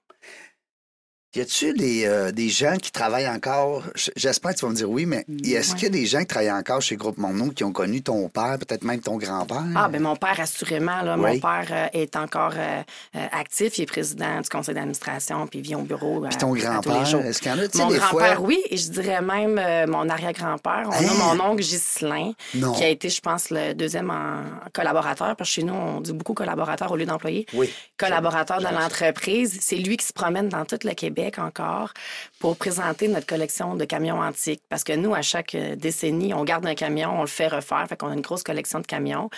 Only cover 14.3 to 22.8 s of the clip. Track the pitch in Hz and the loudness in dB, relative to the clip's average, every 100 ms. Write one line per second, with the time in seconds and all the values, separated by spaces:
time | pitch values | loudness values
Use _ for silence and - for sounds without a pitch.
14.3 | 160 151 156 151 151 143 143 151 139 - | -2 -4 -4 -4 -4 -4 -6 -6 -6 -4
15.3 | 151 151 139 139 147 143 143 147 156 143 | -4 -6 -8 -6 -4 -4 -2 -2 -2 -2
16.3 | 127 135 127 117 110 113 120 143 156 127 | 0 0 2 0 0 2 2 4 2 2
17.3 | 113 139 131 202 - - 147 190 160 - | -2 0 0 0 2 4 6 6 6 6
18.3 | 190 190 359 381 185 165 180 190 185 185 | 6 4 4 2 -2 -2 -2 2 2 2
19.3 | 202 214 214 180 165 160 156 160 160 175 | 2 2 2 4 4 4 2 0 0 -2
20.3 | 170 170 156 175 190 220 170 175 202 170 | -4 -4 -2 -2 -2 0 2 4 6 6
21.3 | 170 190 214 165 170 - - 156 151 190 | 6 4 2 0 0 0 0 0 -2 -4
22.3 | 226 - 127 127 123 | -6 -4 0 2 4